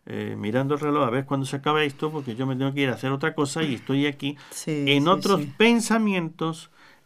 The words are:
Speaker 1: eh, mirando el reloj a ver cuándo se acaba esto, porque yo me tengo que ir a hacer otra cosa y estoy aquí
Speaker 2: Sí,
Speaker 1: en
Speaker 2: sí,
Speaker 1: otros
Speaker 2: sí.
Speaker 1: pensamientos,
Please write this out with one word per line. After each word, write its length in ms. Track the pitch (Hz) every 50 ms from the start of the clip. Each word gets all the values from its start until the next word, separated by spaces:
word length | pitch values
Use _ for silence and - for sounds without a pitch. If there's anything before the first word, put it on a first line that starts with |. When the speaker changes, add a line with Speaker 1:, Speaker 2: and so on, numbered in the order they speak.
| _
Speaker 1:
eh, 320 | - 110 104 104 107 107 107
mirando 360 | 101 107 113 131 135 139 147
el 60 | 143
reloj 260 | 151 147 147 147 139
a 40 | 117
ver 140 | 117 135 135
cuándo 220 | - 143 139 135
se 100 | 135 147
acaba 260 | 139 - 151 151 151
esto, 280 | 151 139 139 - 156 156
porque 220 | 156 147 131 123 107
yo 100 | 120 135
me 80 | 135 131
tengo 180 | 127 139 139 139
que 80 | 143
ir 60 | 139 131
a 40 | 113
hacer 160 | - - 131
otra 240 | 139 139 160 156 156
cosa 280 | 156 147 139 - 165
y 120 | 156 147 120
estoy 320 | 104 - - 135 139 143
aquí 300 | 147 143 - 143 139 147 - - -
Speaker 2:
Sí, 340 | - - - 165 151 147 143 139
Speaker 1:
en 160 | 139 143 143
Speaker 2:
sí, 40 | 170
Speaker 1:
otros 320 | 196 196 - 202 196 160
Speaker 2:
sí. 120 | 147 135 -
Speaker 1:
pensamientos, 1120 | - 220 233 233 233 226 - 220 226 214 208 196 180 165 160 - - 160 165 160 165 - - _ _ - - - _ _